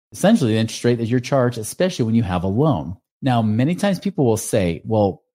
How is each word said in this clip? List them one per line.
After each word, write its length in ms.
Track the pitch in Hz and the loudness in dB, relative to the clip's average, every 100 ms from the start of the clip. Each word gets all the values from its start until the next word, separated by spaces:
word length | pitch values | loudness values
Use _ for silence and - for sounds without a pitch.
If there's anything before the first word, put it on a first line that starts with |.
| _ | _
essentially 400 | - 185 226 117 | 0 2 4 2
the 60 | 110 | 0
interest 260 | 110 - | -2 0
rate 140 | 123 120 | 0 0
that 80 | 113 | 0
you're 140 | 127 | -2
charged, 380 | 123 139 123 120 | 0 2 2 -2
especially 460 | 107 - 180 180 | -6 -2 -2 -2
when 120 | 113 117 | 0 0
you 80 | |
have 180 | 110 87 | 0 -2
a 60 | 95 | -2
loan. 480 | 107 156 90 69 95 _ _ | 0 2 0 -4 -12 _ _
Now, 200 | 139 117 | -2 0
many 340 | 110 110 139 180 | 0 0 0 0
times 240 | 202 175 | -2 -2
people 240 | 202 170 | -4 0
will 140 | 123 107 | 0 0
say, 420 | - 113 90 80 | 0 0 0 -4
"Well, 380 | 117 110 98 - _ | -2 0 0 -2 _